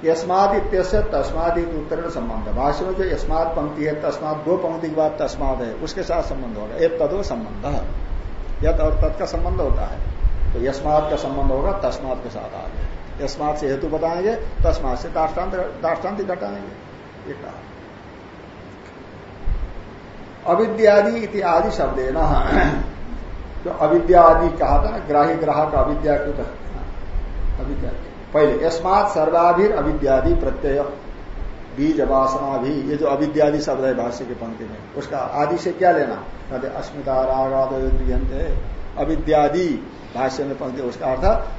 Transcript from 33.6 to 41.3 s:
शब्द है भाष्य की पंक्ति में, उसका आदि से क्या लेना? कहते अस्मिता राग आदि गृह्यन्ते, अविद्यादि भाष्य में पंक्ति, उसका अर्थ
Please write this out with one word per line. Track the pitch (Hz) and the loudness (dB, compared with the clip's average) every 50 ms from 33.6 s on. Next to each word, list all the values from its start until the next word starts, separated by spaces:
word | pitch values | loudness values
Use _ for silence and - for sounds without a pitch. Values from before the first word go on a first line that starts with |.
शब्द | - - 139 127 131 | 0 -2 -2 0 2
है | 131 127 | 0 0
भाष्य | 117 117 120 120 - 139 | 0 -2 -4 -4 -6 -8
की | 117 123 | -8 -8
पंक्ति | 110 113 113 110 110 113 | -8 -8 -10 -10 -10 -10
में, | 104 104 104 - - - | -12 -12 -14 -14 -12 -10
उसका | 143 135 - 151 139 | -10 -8 -6 -4 -4
आदि | 123 117 131 143 147 156 175 170 | -4 -4 0 0 0 2 0 0
से | - 185 170 | -2 -4 -2
क्या | - 185 180 180 | 4 4 6 6
लेना? | - 143 123 107 | 6 2 0 -2
कहते | 95 - - - - - - 139 127 131 | -8 -8 -10 -12 -12 -10 -8 -8 -6 -6
अस्मिता | 131 - 165 - - - 143 135 139 131 131 131 | -6 -6 -6 -8 -8 -10 -8 -4 0 0 2 2
राग | 131 131 131 135 135 135 | 2 2 0 0 0 2
आदि | 135 135 135 135 131 131 131 | 2 0 0 0 -2 0 2
गृह्यन्ते, | 127 131 131 127 123 127 131 131 135 139 - - - - - - - - - - - 143 | 2 2 2 2 0 0 0 0 -2 -2 0 0 0 0 0 -4 -6 -8 -8 -8 -4 -4
अविद्यादि | 147 147 160 151 - 147 156 151 147 147 - 175 185 170 139 107 - - - - - - - | -2 0 0 0 2 2 4 4 4 4 2 2 0 0 0 -2 -4 -10 -14 -16 -16 -12 -6
भाष्य | 120 131 131 127 - 143 | -2 -2 -2 -2 -2 -4
में | 139 135 | -4 -4
पंक्ति, | - 151 135 123 135 135 | -6 -6 -8 -6 -4 -6
उसका | 120 113 - - | -6 -6 -4 -2
अर्थ | 131 131 127 135 147 | -2 -2 2 4 4